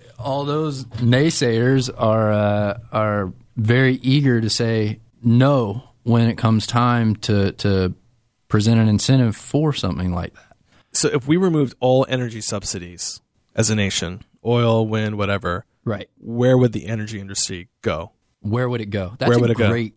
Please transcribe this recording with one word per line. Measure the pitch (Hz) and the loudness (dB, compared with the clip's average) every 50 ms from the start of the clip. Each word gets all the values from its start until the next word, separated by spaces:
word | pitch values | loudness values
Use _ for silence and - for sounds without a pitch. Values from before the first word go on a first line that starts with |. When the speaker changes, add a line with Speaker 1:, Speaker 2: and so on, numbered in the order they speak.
| - - _ - | -20 -20 _ -10
Speaker 1:
all | 117 139 135 143 143 | -8 -6 -6 -4 -4
those | 143 147 156 160 151 139 131 135 | -4 -4 -4 -4 -4 -6 -8 -12
naysayers | - - 117 127 117 123 131 151 165 - - 139 120 113 113 120 127 135 135 123 131 - | -12 -8 -2 2 2 4 4 4 2 0 0 0 0 2 2 2 2 2 2 0 -2 -4
are, | - 117 110 110 110 107 107 | -2 0 2 2 2 2 2
uh, | 104 104 104 104 104 104 104 101 101 - - - | 2 2 2 0 0 0 0 -2 -4 -6 -10 -6
are | - 110 107 107 104 101 98 90 - - - _ _ | -4 -2 -2 0 -2 -2 -4 -6 -8 -12 -20 _ _
very | 120 107 110 120 131 135 127 127 | -2 0 2 4 4 4 2 2
eager | 127 - 131 135 147 139 131 120 113 | 0 0 0 2 2 4 2 2 2
to | 110 104 | 0 -2
say | - - 120 113 113 110 107 107 110 - - _ _ _ | -2 -2 -2 0 0 0 -2 -2 -4 -8 -12 _ _ _
no | 120 117 117 123 131 143 143 131 117 101 98 123 - - _ _ - | 0 4 4 6 6 4 4 2 0 -2 -4 -8 -12 -16 _ _ -2
when | 113 117 117 117 113 | 2 2 4 2 2
it | 113 - | 0 0
comes | - 110 110 107 - | 2 2 2 2 0
time | - 120 120 123 123 120 117 113 110 101 | 0 0 0 2 2 2 2 0 0 -2
to, | - - - 104 101 98 92 | -2 -2 0 0 2 2 0
to | - - - 101 98 95 92 92 - - _ _ _ _ _ _ _ _ _ - | -2 -2 -2 0 0 0 0 -2 -4 -8 _ _ _ _ _ _ _ _ _ -2
present | - 107 101 113 117 113 | 0 2 4 4 4 4
an | 110 110 | 4 4
incentive | 107 101 - - 135 131 123 113 101 | 2 2 2 2 4 4 4 2 -2
for | - - - - 143 156 151 135 | -4 -6 -4 -2 0 0 0 -2
something | - - 92 - - 90 90 87 | -2 -4 -6 -4 -4 -4 -4 -4
like | 87 87 - | -4 -6 -8
that. | - - - _ _ _ _ _ _ _ _ _ | -12 -18 -20 _ _ _ _ _ _ _ _ _
Speaker 2:
So | - - - - | -4 -2 0 0
if | - 139 117 139 | 0 -2 0 0
we | 160 | 0
removed | 180 190 180 160 151 139 120 - _ | 2 2 2 2 0 0 -2 -2 _
all | 123 127 127 131 131 - | 0 2 2 2 2 0
energy | 131 127 123 117 113 110 | -2 -4 -4 -6 -8 -10
subsidies | - - 110 101 95 - - 92 87 87 87 85 - - - - _ _ _ _ _ _ - | -8 -8 -8 -6 -6 -8 -8 -8 -10 -12 -12 -12 -12 -12 -12 -14 _ _ _ _ _ _ -4
as | 113 110 110 | -2 0 0
a | 110 | 0
nation, | 107 101 95 - - 90 85 90 - - _ _ _ - | 0 0 -2 -2 -4 -6 -8 -10 -12 -16 _ _ _ -2
oil, | 113 120 120 117 113 113 113 113 107 | 0 2 2 4 4 2 2 2 0
wind, | 110 110 107 107 107 104 | -2 -2 -2 -4 -4 -4
whatever, | 101 98 101 95 - 90 87 101 - _ _ _ - | -2 -2 -2 -2 -4 -4 -6 -6 -8 _ _ _ -8
Speaker 1:
Right. | 120 107 98 - - _ _ | -6 -6 -6 -10 -14 _ _
Speaker 2:
where | - 117 117 120 123 127 131 | -14 -8 -2 2 4 4 6
would | 127 127 120 | 4 4 2
the | 110 104 - | 0 -4 -6
energy | 101 113 107 104 107 110 98 | -6 -6 -6 -8 -8 -10 -12
industry | 98 98 98 - - - 98 87 92 - _ _ | -12 -8 -6 -6 -6 -6 -6 -10 -12 -16 _ _
go? | - 110 80 78 85 - _ _ _ _ _ _ | -6 -4 -4 -4 -6 -10 _ _ _ _ _ _
Speaker 1:
Where | - 104 110 123 127 120 | -6 -4 -2 -2 -2 -2
would | 123 113 | -4 -6
it | 107 | -6
go? | 101 101 101 92 90 117 - | -6 -6 -6 -6 -6 -6 -2
That's | 131 - | 0 2
Speaker 2:
Where | 120 | 4
Speaker 1:
a | 120 | 4
Speaker 2:
would | 123 117 | 4 2
it | 113 117 | 2 2
go? | 113 101 | 2 2
Speaker 1:
great, | 117 120 117 107 - | 2 0 -2 -6 -8